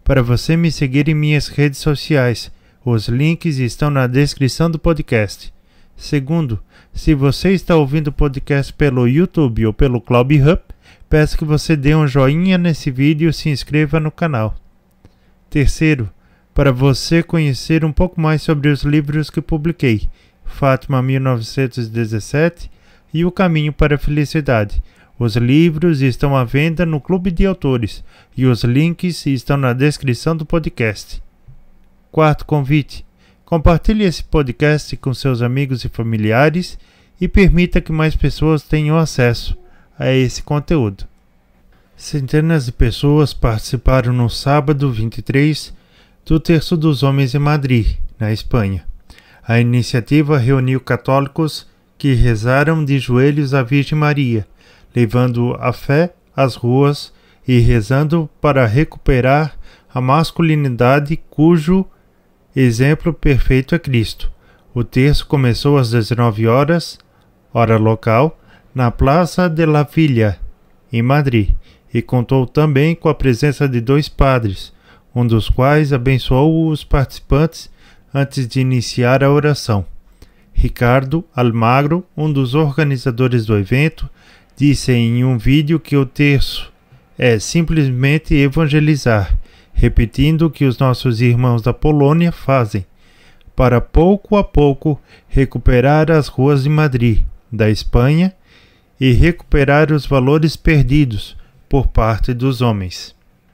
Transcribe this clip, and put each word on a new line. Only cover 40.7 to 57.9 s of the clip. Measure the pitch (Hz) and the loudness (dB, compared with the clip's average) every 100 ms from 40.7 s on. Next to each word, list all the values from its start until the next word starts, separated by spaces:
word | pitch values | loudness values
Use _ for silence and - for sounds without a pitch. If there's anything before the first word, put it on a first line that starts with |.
| 165 110 98 - _ _ _ _ _ _ _ _ - | 0 -2 -4 -14 _ _ _ _ _ _ _ _ -20
Centenas | - 151 131 151 160 160 123 | -10 -8 -2 0 2 0 0
de | |
pessoas | - 123 - 143 151 143 | 0 0 0 2 2 2
participaram | - 127 110 - 120 - 131 120 | 0 -2 -2 -4 -2 2 2 2
no | 123 117 | 0 -2
sábado | - 139 147 143 143 139 | -2 0 0 0 -2 -2
vinte | 110 113 110 | -2 -6 -6
e | |
três | - 131 151 151 - - _ _ _ _ - | -2 0 0 -2 -8 -20 _ _ _ _ -2
do | 160 | -2
Terço | - 165 - 180 | 2 0 0 -2
dos | 160 135 | 0 0
Homens | 139 139 135 143 | 0 0 0 0
em | |
Madrid, | 143 147 135 123 104 - - - | 0 0 0 0 0 -2 -6 -4
na | 107 | -4
Espanha. | 110 - 127 98 95 - - - - - - - | -4 -4 -2 -2 -4 -10 -16 -20 -20 -20 -12 -2
A | 117 | 0
iniciativa | 120 123 113 131 107 147 147 147 | 2 0 0 -4 0 0 2 0
reuniu | 117 135 127 131 | 2 0 0 -2
católicos | - 123 - 135 139 - 156 - - _ _ - | -2 -4 0 -2 -2 -4 -6 -6 -18 _ _ -6
que | 143 123 | 0 2
rezaram | 120 107 117 131 147 160 | 2 2 0 0 2 0
de | 143 139 | 0 -2
joelhos | 123 123 139 147 139 | 0 2 2 0 -2
à | 143 | -2
Virgem | 120 143 135 151 | 0 -2 0 0
Maria, | 151 143 131 113 98 _ _ _ _ 123 | 0 0 -2 -2 -6 _ _ _ _ -2
levando | 117 123 123 117 120 123 | 0 0 0 -2 -4 -4
a | 120 | -6
fé | - - 143 175 _ _ - | -6 -2 0 0 _ _ -2
às | 131 - | -2 -2
ruas | 120 131 143 143 - _ _ _ - | -2 0 0 -2 -10 _ _ _ 0
e | 123 | 2
rezando | 117 120 104 | 4 2 0